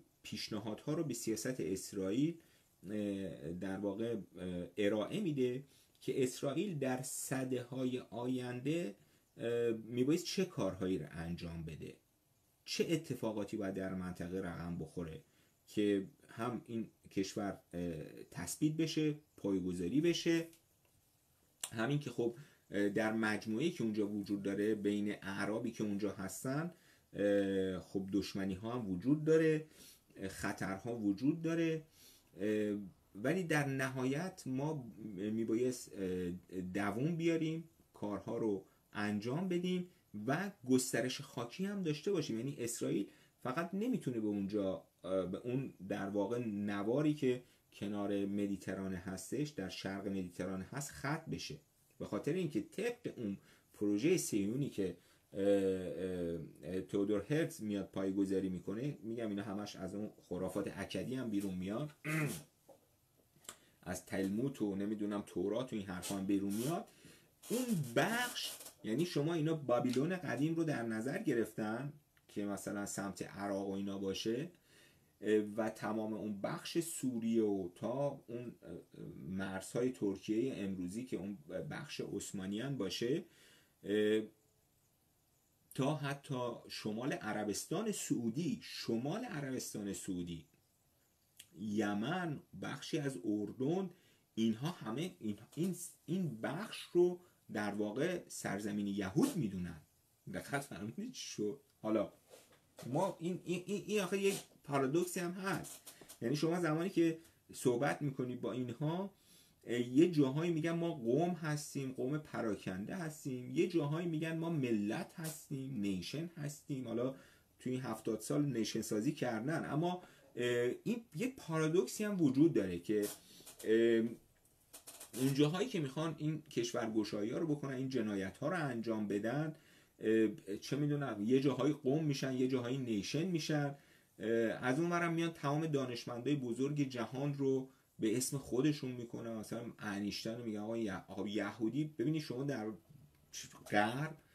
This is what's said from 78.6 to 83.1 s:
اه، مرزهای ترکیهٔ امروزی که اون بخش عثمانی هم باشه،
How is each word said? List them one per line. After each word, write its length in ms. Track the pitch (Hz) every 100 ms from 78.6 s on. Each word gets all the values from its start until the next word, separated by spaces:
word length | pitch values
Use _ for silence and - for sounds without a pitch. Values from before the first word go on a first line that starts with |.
اه، 80 | - 85 - - - - 67
مرزهای 640 | 95 95 95 - 117 127
ترکیهٔ 600 | 127 104 95 - 110 135 110
امروزی 480 | 98 92 90 104
که 120 | 127 98
اون 220 | 95 101 - 87 76
بخش 300 | - - -
عثمانی 600 | - 98 - 101 95 101
هم 160 | 135 135
باشه، 460 | 98 - 120